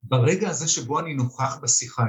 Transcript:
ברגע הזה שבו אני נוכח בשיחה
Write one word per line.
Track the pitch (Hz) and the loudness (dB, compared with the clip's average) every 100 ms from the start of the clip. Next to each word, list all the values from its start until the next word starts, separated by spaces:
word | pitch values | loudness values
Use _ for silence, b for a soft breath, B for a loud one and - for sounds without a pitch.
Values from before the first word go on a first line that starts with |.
ברגע | 113 123 127 190 208 | 0 4 4 4 0
הזה | 139 156 | -2 -2
שבו | 165 123 151 | -2 -2 -4
אני | 165 | -2
נוכח | 139 123 - 131 - | -2 -2 -2 -4 -2
בשיחה | 117 - 120 - | 0 0 -2 0